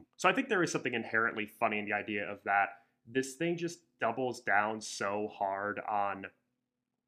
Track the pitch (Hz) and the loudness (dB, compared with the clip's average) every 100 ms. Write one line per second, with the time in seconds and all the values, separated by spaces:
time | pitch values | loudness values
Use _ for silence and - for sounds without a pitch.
0 | - - 185 190 - 202 156 156 131 117 | -14 2 4 4 2 2 2 0 -2 -2
1 | 110 113 113 - 107 - 113 104 104 104 | 0 2 2 0 -6 -2 0 0 0 -2
2 | 101 104 90 104 107 101 98 - _ _ | -2 -4 -4 -6 2 2 2 -2 _ _
3 | - 127 131 - 170 175 170 170 _ _ | -4 -2 -2 -2 -2 -2 -4 -8 _ _
4 | 117 117 127 113 - 101 104 110 107 - | -2 0 -2 -2 2 2 2 -2 -8 -4
5 | 101 104 107 - 98 98 101 101 - 104 | -2 -2 -4 -2 -2 -2 -2 -4 -2 -2
6 | 101 98 95 - _ _ _ _ _ _ | 0 -2 -8 -14 _ _ _ _ _ _